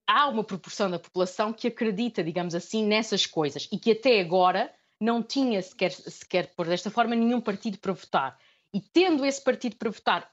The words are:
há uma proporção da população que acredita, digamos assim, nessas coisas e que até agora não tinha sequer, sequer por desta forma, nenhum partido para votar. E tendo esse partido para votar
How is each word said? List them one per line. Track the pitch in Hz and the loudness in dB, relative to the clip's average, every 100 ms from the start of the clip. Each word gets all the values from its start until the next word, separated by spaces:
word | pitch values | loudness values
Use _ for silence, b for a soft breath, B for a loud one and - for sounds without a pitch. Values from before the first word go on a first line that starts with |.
| - | 0
há | 220 285 | 2 2
uma | 220 | 0
proporção | 208 190 - - 196 | -4 -8 -10 -2 -2
da | 175 | -2
população | - 180 180 - 214 | -6 -2 -2 0 -2
que | 220 240 | -2 -4
acredita, | 233 226 190 240 220 | -2 -2 -2 -2 -2
digamos | 165 175 175 165 | -4 -4 -4 -6
assim, | - 220 | -4 -2
nessas | 214 214 226 196 - | 2 2 2 0 0
coisas | - 151 143 - | 0 -2 -4 -8
e | 190 | -2
que | - | 2
até | 220 262 226 | 2 4 4
agora | 175 185 180 180 269 b b b | 4 4 4 4 -2 b b b
não | 220 233 | -2 0
tinha | 226 269 262 208 | -2 0 0 0
sequer, | 185 - 180 | -4 -2 -2
sequer | - - - - 185 170 - | -2 -12 -16 -4 -2 -2 -4
por | 165 | -2
desta | 175 214 | -2 -2
forma, | 220 226 233 | -2 0 2
nenhum | 226 247 | 2 0
partido | 226 196 226 190 | -2 -4 -6 -6
para | - | -6
votar. | 185 - 180 135 - b b b | -6 -2 -2 -2 -6 b b b
E | 202 | -8
tendo | - 320 370 311 | 0 2 4 2
esse | 277 269 | 0 0
partido | - 214 247 - | -2 -2 -4 -6
para | 233 | -8
votar | 202 - 175 - | -4 -2 -2 -4